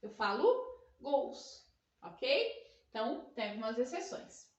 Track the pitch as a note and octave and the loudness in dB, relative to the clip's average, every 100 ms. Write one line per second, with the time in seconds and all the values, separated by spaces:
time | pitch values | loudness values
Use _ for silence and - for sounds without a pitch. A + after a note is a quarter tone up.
0 | G#3 - G#3 G#3 F#4 B4+ - - - _ | -12 -4 -2 4 6 6 2 -10 -18 _
1 | C4 C#4+ - - - - - _ _ _ | 0 2 2 -6 -14 -20 -20 _ _ _
2 | - E3+ B3+ C#4+ A#4 - - _ _ A3 | -16 -4 2 4 4 -2 -14 _ _ -4
3 | A3+ D4+ - - G#3+ G#3 A3 A#3+ B3+ F4+ | -2 -4 -8 -6 -4 -4 -4 -2 -2 -2
4 | G4 - - - - | -6 -10 -12 -20 -20